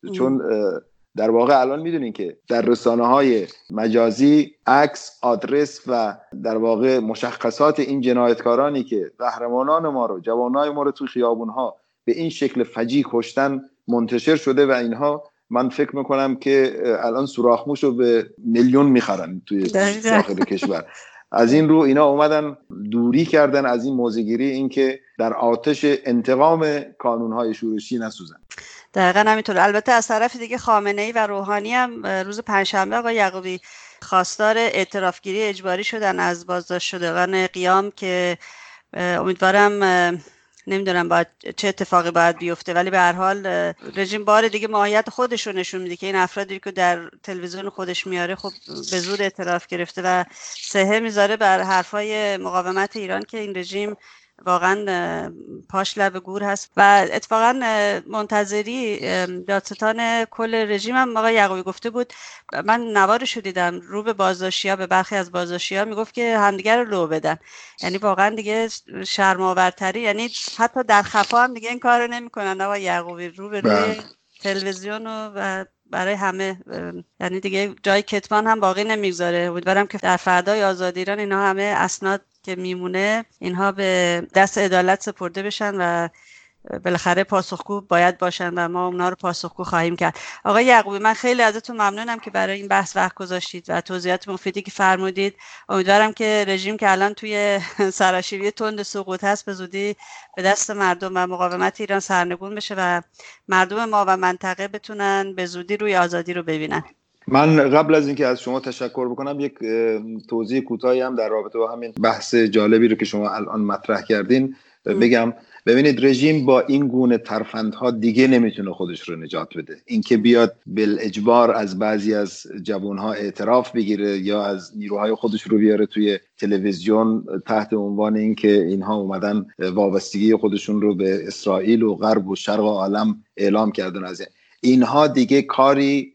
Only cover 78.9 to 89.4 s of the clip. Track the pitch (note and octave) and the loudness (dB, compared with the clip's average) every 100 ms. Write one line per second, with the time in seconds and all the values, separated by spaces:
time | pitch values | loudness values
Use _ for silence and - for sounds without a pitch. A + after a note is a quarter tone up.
78.9 | A3 G3 F3 F3 F3 F3 F3 F3+ F#3+ G3+ | -2 -2 -2 -2 0 -2 -4 0 0 0
79.9 | G3+ F#3 F#3 - F3+ F3+ G#3+ G3 F#3 F3+ | -2 0 0 2 2 2 0 0 0 -4
80.9 | F3+ F#3 G#3 G#3 G3 G3 F#3+ G3+ G3+ F3+ | -4 -6 -4 -2 0 0 0 0 0 -2
81.9 | - G3 G3 _ _ - F#3 F#3 F3+ F3+ | -2 -4 -4 _ _ -12 -8 -6 -6 -4
82.9 | F#3 G3+ A3 A3+ _ F3+ F3+ G3 G3 G3 | -2 0 -2 -6 _ -8 -2 -2 0 0
83.9 | F#3 F3 F3 F3 F#3+ G3 - G3 F#3 F3+ | 2 2 0 0 2 2 2 2 2 2
84.9 | G3 - G3+ F3+ F3 G3 - G#3 G3 F3 | 0 -2 -8 -10 -8 -8 -6 -4 -2 -2
85.9 | E3+ E3+ _ _ - _ _ - - F3+ | -2 -4 _ _ -20 _ _ -14 -8 -2
86.9 | F3 F#3 F3 G3 G3 - F3+ - G3+ G3 | 0 0 0 0 -2 -2 -10 -8 -10 0
87.9 | E3+ F3 F3 F3+ - F3+ F3 E3+ F3+ F3+ | 2 2 2 -4 -2 -6 -4 -4 -2 -4
88.9 | F3+ F3+ F#3 F#3 E3+ | -2 -4 -2 -6 -6